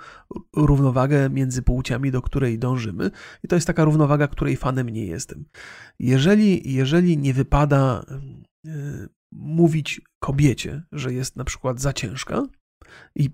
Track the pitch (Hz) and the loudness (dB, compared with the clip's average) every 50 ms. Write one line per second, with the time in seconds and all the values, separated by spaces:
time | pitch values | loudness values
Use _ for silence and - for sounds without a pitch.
0 | - - - - - _ - - - _ _ - 151 143 143 135 139 131 123 131 | -12 -20 -20 -20 -20 _ -16 -16 -16 _ _ 2 4 4 4 4 4 2 2 2
1 | 127 139 147 143 139 131 135 135 135 131 123 - - - 127 127 123 - 127 113 | 2 2 2 2 2 0 0 -2 -2 -2 -4 -2 0 0 0 0 -2 -2 -4 -2
2 | 139 139 127 127 - - - 143 135 123 113 113 123 123 131 127 113 107 90 92 | -2 -2 -2 -2 -4 -4 -2 -2 0 0 -2 -2 -2 -2 -2 -2 -4 -6 -6 -4
3 | - - - - - - - - - - 175 175 151 - 170 - 160 156 151 156 | -4 -4 -6 -8 -14 -20 -18 -16 -4 0 0 0 0 0 0 2 2 4 4 4
4 | 151 139 147 143 147 139 - - 156 143 135 127 - 139 131 131 127 120 107 110 | 4 4 2 2 0 0 -2 -2 -2 -2 -2 -2 -2 -2 -2 -2 -4 -4 -6 -6
5 | 110 90 82 - - - - 73 - - _ - - - - - - - _ - | -6 -6 -8 -8 -10 -12 -14 -16 -18 -18 _ -20 -20 -20 -20 -20 -20 -20 _ -4
6 | - 120 131 131 139 175 208 214 214 208 185 - - - 135 131 135 131 151 175 | 0 2 2 4 4 4 4 4 4 4 4 2 0 -2 -2 0 0 2 2 4
7 | 180 180 170 147 139 139 127 131 135 - - 143 147 143 143 139 135 131 - - | 4 4 2 2 2 0 0 0 0 2 2 2 4 4 4 4 4 2 0 -2
8 | - - 135 135 139 135 117 117 - _ _ _ - 156 156 147 143 143 139 139 | -6 -10 -14 -14 -14 -14 -16 -20 -20 _ _ _ -16 -14 -12 -10 -10 -10 -10 -10
9 | - - - _ _ _ - - - 143 156 165 170 165 156 160 143 - - - | -12 -14 -18 _ _ _ -18 -14 -10 -4 2 4 4 4 4 2 -2 -4 -8 -10
10 | - _ _ _ - - 135 139 147 143 110 - - - - 143 170 - - 151 | -12 _ _ _ -6 -4 0 2 2 2 2 0 -4 -8 -10 -12 -12 -12 -12 -8
11 | 131 127 123 127 131 - - - 127 - - - - 131 123 123 131 143 131 - | -8 -6 -6 -6 -6 -8 -8 -10 -10 -10 -10 -6 -6 -6 -4 -2 -4 -4 -4 -4
12 | - 107 107 131 - - - 220 277 269 - _ _ _ _ _ _ _ - - | -6 -8 -8 -10 -8 -6 -6 -6 -6 -6 -10 _ _ _ _ _ _ _ -20 -20
13 | - _ _ - 147 139 | -20 _ _ -2 -2 -2